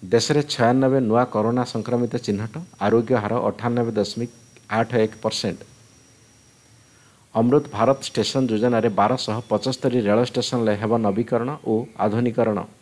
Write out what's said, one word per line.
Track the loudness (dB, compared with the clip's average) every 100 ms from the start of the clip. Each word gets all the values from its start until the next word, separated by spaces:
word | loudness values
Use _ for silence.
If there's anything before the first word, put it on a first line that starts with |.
ଦେଶରେ | 2 0 2 0
ଛୟାନବେ | 0 2 4 4 4 2
ନୂଆ | 4 2
କରୋନା | 2 2 0 0
ସଂକ୍ରମିତ | -2 -4 -2 -2 -2 -4
ଚିହ୍ନଟ। | -2 -4 -4 -10 -14 -4
ଆରୋଗ୍ୟ | 2 2 2
ହାର | 0 0 -2 -2
ଅଠାନବେ | -2 -4 -2 -2
ଦଶମିକ | -2 -2 -4 -8 -10 -20 -20 -6
ଆଠ | -2 0
ଏକ | 2 0 0
ପରସେଣ୍ଟ। | -6 -4 -6 -6 -12 -20 -20 -20 _ _ _ _ _ _ _ -20 _ _ _ _ _
ଅମୃତ | 0 4 4 2
ଭାରତ | 0 2 2
ଷ୍ଟେସନ | -2 -4 -2 0 0
ଯୋଜନାରେ | 0 2 2 0
ବାରଶହ | 2 0 0 -4 -6 -2
ପଚସ୍ତରୀ | -2 -2 -2 -2 0
ରେଳ | 2 2
ଷ୍ଟେସନରେ | 2 -2 -4 -2 0 0
ହେବ | 0 0
ନବୀକରଣ | 2 0 0 -2 -2 -6 -2
ଓ | -2 -2 -4
ଆଧୁନିକରଣ। | -2 0 -2 0 0 0 -6 -16